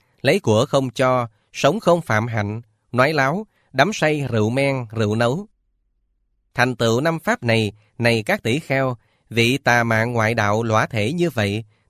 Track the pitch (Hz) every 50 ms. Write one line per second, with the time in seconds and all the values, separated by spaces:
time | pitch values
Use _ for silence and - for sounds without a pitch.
0 | _ _ _ _ - 135 170 208 - 113 107 107 135 - - 139 135 123 - -
1 | 131 127 127 127 120 110 _ _ _ _ - - - 139 175 226 - 180 170 175
2 | - - 110 107 113 120 113 110 104 101 107 117 123 _ _ _ _ - - 120
3 | 131 160 160 147 135 135 160 202 220 _ _ _ _ _ - 131 143 196 214 -
4 | 160 156 151 147 139 127 113 110 107 110 120 135 139 139 135 131 120 107 113 110
5 | 107 104 107 117 120 120 135 185 208 - _ _ _ _ _ _ _ _ _ _
6 | _ _ _ _ _ _ _ _ _ _ - - 120 127 123 - 120 113 113 123
7 | 151 165 165 156 - 214 240 - 123 117 113 113 110 101 - _ _ _ _ -
8 | 117 120 117 113 104 - 196 208 - 113 120 156 - - 135 135 135 127 123 -
9 | _ _ _ _ _ - 110 117 117 117 131 139 - 127 120 120 117 117 113 110
10 | 113 123 123 117 107 110 117 117 104 101 104 110 120 113 110 107 139 - - 110
11 | 101 120 160 175 175 165 - 113 104 101 101 110 110 _ _ _ _